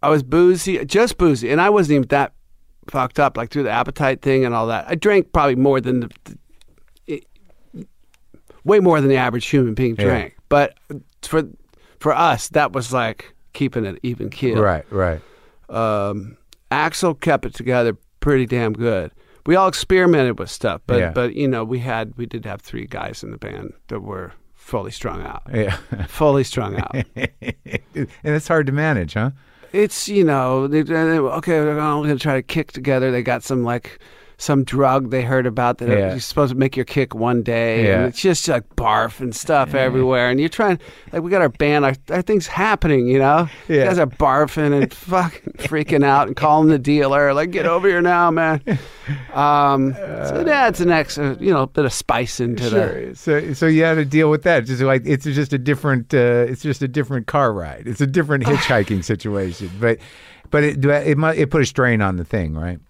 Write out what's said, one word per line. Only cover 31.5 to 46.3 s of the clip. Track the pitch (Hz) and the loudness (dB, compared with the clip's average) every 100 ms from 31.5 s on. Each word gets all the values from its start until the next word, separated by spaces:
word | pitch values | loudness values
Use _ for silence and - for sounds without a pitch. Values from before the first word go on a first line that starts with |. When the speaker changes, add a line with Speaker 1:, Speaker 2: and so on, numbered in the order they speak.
| 165 | 0
Speaker 1:
we're | 151 151 | 0 0
gonna, | 151 147 | -2 -2
we're | 151 | 0
gonna | 143 | -2
try | 151 131 | 0 -2
to | |
kick | 127 160 151 | -2 -6 -6
together. | - 131 131 131 | -6 -2 0 0
They | 123 | -2
got | 120 120 | -2 -4
some, | - 131 | -2 -2
like, | 120 120 - - - - - - | -2 -4 -6 -20 -20 -20 -20 -14
some | - 143 | 0 0
drug | 131 127 135 135 127 | 0 2 2 2 0
they | 127 | -2
heard | 120 131 123 | 0 0 0
about | 110 123 120 | 0 -2 0
that | 120 | 0
Speaker 2:
Yeah. | 107 95 | 2 2
Speaker 1:
you're | 92 | -2
supposed | - - 143 | -6 0 0
to | 131 | 2
make | 135 131 | 0 0
your | 123 | -4
kick | - 131 | -2 -2
one | 113 117 123 | -2 0 0
day. | 113 117 117 113 110 | 0 0 0 2 2
Speaker 2:
Yeah. | 92 | 2
Speaker 1:
And | 92 | 0
it's | 117 | 0
just, | 190 165 - | 0 0 0
like, | 131 - - | -2 -2 -4
barf | 117 110 113 110 | 0 2 0 -4
and | 127 107 | -8 -8
stuff | - 151 127 | 0 0 2
Speaker 2:
Yeah. | 135 | 0
Speaker 1:
everywhere. | 131 131 127 127 123 | 0 2 2 2 2
And | 131 | 2
you're | 160 | -2
trying, | - 208 196 - - - | 0 0 0 -4 -20 -10
like, | - | -8
we | 165 | -2
got | 190 | 2
our | 156 | 2
band, | - 147 147 139 | 2 2 4 2
our, | 135 - | 0 -4
our | 165 | -4
thing's | 180 214 165 | 0 0 0
happening, | - 208 214 170 139 120 | -2 0 2 2 2 4
you | 131 | 2
know? | 135 151 170 - - | 4 4 2 -6 -2
Speaker 2:
Yeah. | 165 | 2
Speaker 1:
You | 175 | 2
guys | 180 | 2
are | 147 | 0
barfing | - 147 131 151 - 151 143 | 2 2 4 2 0 0 2
and | 131 | 0
Speaker 2:
<laughs> | |
Speaker 1:
fucking | - - 185 175 - - - | -4 -4 -2 -2 -4 -16 -10
freaking | - 151 151 151 | -4 -4 0 2
out | 143 139 | 4 4
and | 135 | 2